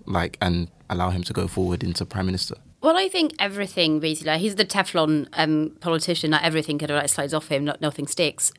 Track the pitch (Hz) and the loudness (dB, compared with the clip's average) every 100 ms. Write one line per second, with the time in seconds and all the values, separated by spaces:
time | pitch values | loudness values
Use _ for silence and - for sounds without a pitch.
0 | - 92 175 - 90 87 85 - - 87 | -4 -2 -2 0 2 2 0 -8 -6 -2
1 | 92 90 90 - 87 - 90 87 90 85 | 0 0 -2 -4 -2 -2 0 0 -2 -4
2 | 92 95 92 90 - - - - 302 349 | -4 -2 -2 -2 -4 -10 -16 -2 2 2
3 | 381 381 311 - 196 196 196 - 165 156 | 2 0 -2 0 -4 -2 -4 0 2 2
4 | 160 151 156 160 208 196 208 202 185 175 | 0 -2 -2 0 0 0 0 0 0 2
5 | 156 151 135 - 156 156 156 - 170 165 | 4 2 0 0 2 2 0 -4 -2 0
6 | 170 165 156 156 165 156 156 147 151 147 | 0 -2 2 2 2 0 0 -2 0 0
7 | 147 - 143 156 - 143 147 - 151 147 | 0 0 0 -2 0 0 0 -2 -2 -2
8 | 143 - 156 - - | -4 0 0 0 -2